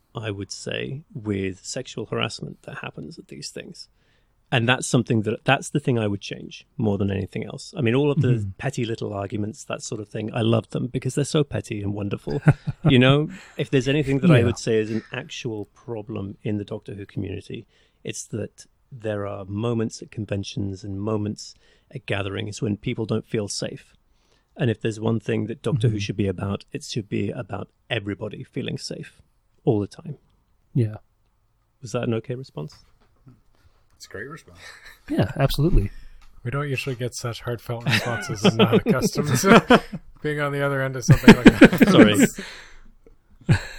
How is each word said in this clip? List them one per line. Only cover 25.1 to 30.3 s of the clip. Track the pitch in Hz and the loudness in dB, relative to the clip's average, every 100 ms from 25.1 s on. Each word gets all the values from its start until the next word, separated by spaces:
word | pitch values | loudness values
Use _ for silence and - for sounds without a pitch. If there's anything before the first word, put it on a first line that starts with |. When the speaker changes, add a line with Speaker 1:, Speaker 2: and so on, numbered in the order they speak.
| 113 | -2
Speaker 1:
thing | - 110 107 | -2 -4 -4
that | 113 | -6
Doctor | 117 113 113 | -4 0 2
Who | 107 | 0
Speaker 2:
Mm-hmm. | 101 | -2
Speaker 1:
should | 104 | -2
be | 98 | -2
about, | 90 101 98 - | -2 -4 -6 -8
it | - | -14
should | - 123 101 | -8 -8 -6
be | 113 101 | -4 -4
about | 135 110 98 - _ - | -6 -10 -10 -12 _ -8
everybody | 117 101 98 107 - | -6 -6 -8 -8 -12
feeling | 131 - 113 - | -12 -8 -6 -8
safe | - - 156 - _ _ _ _ - | -10 -14 -16 -20 _ _ _ _ 0
all | 107 | 0
the | 101 - | -2 -8
time. | - 139 _ | -16 -16 _